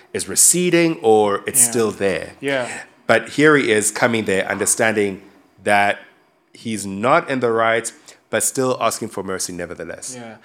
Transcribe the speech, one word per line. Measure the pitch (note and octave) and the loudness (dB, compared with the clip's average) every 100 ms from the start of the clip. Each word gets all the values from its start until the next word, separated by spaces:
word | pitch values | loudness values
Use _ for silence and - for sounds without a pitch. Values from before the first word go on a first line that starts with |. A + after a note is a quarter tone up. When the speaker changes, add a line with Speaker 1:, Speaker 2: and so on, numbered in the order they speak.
| _ | _
Speaker 1:
is | G2 F#2 | -8 -4
receding | F#2+ - E3+ F3+ E3+ E3 D#3+ | 2 2 2 2 2 2 2
or | A2+ G#2+ G#2 G2+ G#2 | 4 6 4 0 -2
it's | - | 0
Speaker 2:
Yeah. | A#2 | 0
Speaker 1:
still | A#2 G#2+ | 2 -2
there. | F#2+ G2 E2 - - | 0 -2 -2 -6 -10
Speaker 2:
Yeah. | C#3 C3+ A#2+ - - _ - | -6 -4 -6 -10 -16 _ 0
Speaker 1:
But | A2+ A2+ | 0 0
here | - D#3 C#3+ | 4 6 6
he | A2+ | 4
is | G#2+ G2 | 2 0
coming | - B2 A2+ | 0 0 0
there, | G2+ F#2+ - | 0 0 0
understanding | G2 G2+ - A2+ G#2+ G2+ F#2+ - _ _ _ | -2 -2 0 0 2 -2 -4 -16 _ _ _
that | G#2 G2+ G2+ G2 - _ _ _ _ | 0 2 2 -2 -10 _ _ _ _
he's | - A2+ G#2 G2 | -14 -8 -8 -8
not | G2 B2 E3 E3+ | -4 2 2 2
in | C3 | -2
the | A#2+ | 0
right, | A2+ A2+ A2+ A2+ - - - - | 2 2 0 -2 -14 -20 -20 -4
but | A2+ | -2
still | - C#3 B2+ B2 | -2 -2 -2 0
asking | A2+ - A2 | -2 -2 -8
for | - | -10
mercy | F#2+ F#2 - | -8 -8 -8
nevertheless. | F2 F2 E2+ E2+ - - B2 | -8 -10 -10 -12 -12 -14 -16
Speaker 2:
Yeah. | A#2 G#2+ | -16 -20